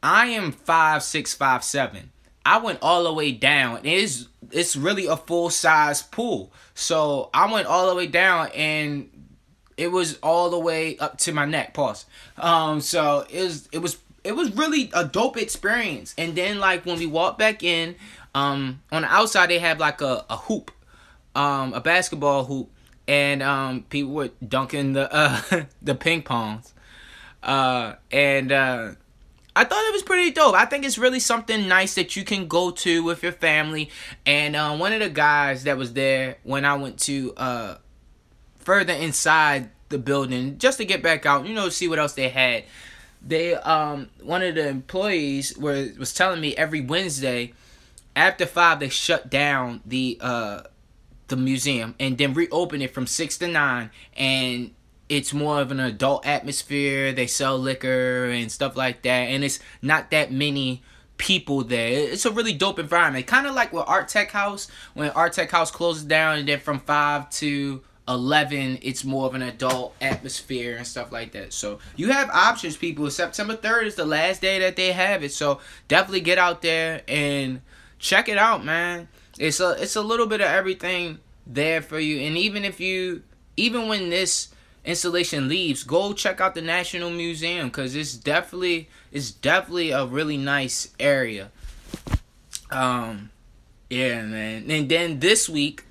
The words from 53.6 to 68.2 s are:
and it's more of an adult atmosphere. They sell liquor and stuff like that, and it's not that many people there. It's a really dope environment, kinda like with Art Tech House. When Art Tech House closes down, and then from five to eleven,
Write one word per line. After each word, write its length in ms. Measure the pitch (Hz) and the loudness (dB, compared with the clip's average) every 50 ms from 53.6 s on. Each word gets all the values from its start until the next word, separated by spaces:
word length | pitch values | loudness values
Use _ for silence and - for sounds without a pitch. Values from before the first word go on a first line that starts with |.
| 143 139 127 123 117 110 - - - - _ | 2 2 0 -2 -4 -8 -14 -20 -20 -20 _
and 560 | - 135 135 135 131 131 127 123 120 123 - - _ _ _ _ _ _ - | -2 0 2 2 2 0 -2 -2 -4 -6 -8 -12 _ _ _ _ _ _ -2
it's 240 | 147 143 139 - 143 | -2 -2 -2 -2 -4
more 260 | 147 147 151 147 147 | -2 0 0 2 0
of 120 | 139 127 | 0 0
an 80 | 139 135 | -2 -2
adult 440 | 131 127 113 101 131 135 143 - - | -2 -2 -2 0 2 2 2 2 0
atmosphere. 880 | 135 147 139 - 147 139 - - - 143 143 139 139 135 135 135 135 131 | 0 -2 -2 -2 -4 -6 -6 -6 -4 -2 -2 0 0 0 0 0 -2 0
They 120 | 131 123 | -2 -2
sell 320 | 117 - - 143 135 135 131 | -2 0 0 0 0 0 0
liquor 680 | 131 135 131 131 - 131 131 127 127 127 127 127 127 | 0 -2 -4 -2 -2 0 0 2 2 0 0 0 -2
and 260 | 123 120 120 117 110 | -2 -2 -2 -4 -6
stuff 240 | - - 143 135 123 | -4 -4 -4 -4 -2
like 260 | 135 131 127 123 - - | -2 -2 -2 -2 -2 0
that, 60 | 123 | 0
and 340 | 127 127 123 120 131 139 143 | 2 2 2 0 -2 -2 -2
it's 160 | 139 135 - - - - - | -2 -4 -6 -10 -18 -18 -8
not 300 | - 135 156 156 - - | 2 2 2 2 2 2
that 200 | - 156 147 - | 2 2 2 2
many 520 | 127 131 147 147 143 139 135 131 127 127 - - - - - _ - _ | 0 -2 0 0 0 -2 -2 -4 -4 -6 -10 -20 -20 -20 -20 _ -8 _
people 460 | - - 190 180 - - 143 139 127 | 0 0 0 0 0 0 -2 -2 0
there. 260 | 113 123 117 117 117 | 0 -2 -2 0 0
It's 360 | 123 139 151 127 - 202 - | 0 0 0 -2 -2 -2 -2
a 60 | 240 | -2
really 220 | 214 220 226 226 190 | 0 0 -2 -2 0
dope 240 | 139 175 196 196 185 | 0 0 -2 0 -2
environment, 480 | 160 143 - 170 170 156 139 127 127 | -4 0 4 4 4 4 2 -2 -2
kinda 260 | - 220 254 277 285 | 2 2 2 2 2
like 220 | 269 262 233 233 - | 0 0 -2 0 0
with 120 | 165 - - | -6 0 2
Art 200 | 156 196 - - | 2 0 0 0
Tech 220 | - 214 208 - | 0 0 0 0
House. 360 | - 208 202 202 202 202 - - - - - - _ | -2 -2 -2 -2 -4 -6 -12 -14 -16 -20 -20 -18 _
When 160 | - 151 147 | -4 -4 -2
Art 220 | - - 165 170 - | 2 2 2 2 2
Tech 160 | - 170 151 | 0 -2 2
House 220 | - 170 165 156 | 2 2 2 2
closes 320 | - - 170 170 165 156 151 | -2 -2 -2 -2 0 -2 -2
down, 340 | 147 156 156 160 160 156 151 | 0 2 4 4 4 2 0
and 100 | 143 143 | 0 -2
then 120 | 147 143 | -2 -2
from 200 | - - 147 135 | -2 -4 -4 -4
five 500 | - - 147 147 147 147 147 143 143 143 | -2 0 0 2 2 2 0 -2 -4 -6
to 500 | - - 156 147 143 143 139 139 135 131 - _ _ _ _ - | -8 -4 -4 -2 -2 -2 -4 -4 -6 -10 -12 _ _ _ _ -4
eleven, 720 | 127 123 | -4 -2